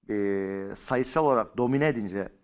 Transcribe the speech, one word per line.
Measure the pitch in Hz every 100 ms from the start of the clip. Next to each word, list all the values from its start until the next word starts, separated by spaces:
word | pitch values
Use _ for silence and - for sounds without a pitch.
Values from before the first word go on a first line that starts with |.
| -
e, | 104 101 98 95 98 98 101
sayısal | - 127 123 160 151
olarak | 123 107 -
domine | 123 135 156
edince | 120 101 98 95 _